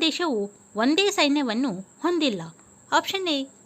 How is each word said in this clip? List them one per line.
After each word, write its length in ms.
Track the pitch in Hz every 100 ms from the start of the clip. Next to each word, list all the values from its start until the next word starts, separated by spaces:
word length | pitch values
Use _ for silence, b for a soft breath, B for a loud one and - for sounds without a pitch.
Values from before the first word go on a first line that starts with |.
ದೇಶವು 380 | 320 302 349 226 202 - - 202
ಒಂದೇ 300 | 240 320 403
ಸೈನ್ಯವನ್ನು 600 | 392 294 294 262 214 277 185 190 -
ಹೊಂದಿಲ್ಲ? 400 | 320 349 302 196 165 - - - -
ಆಪ್ಷನ್ 360 | 302 - 392 370
ಎ 100 | 285 269 -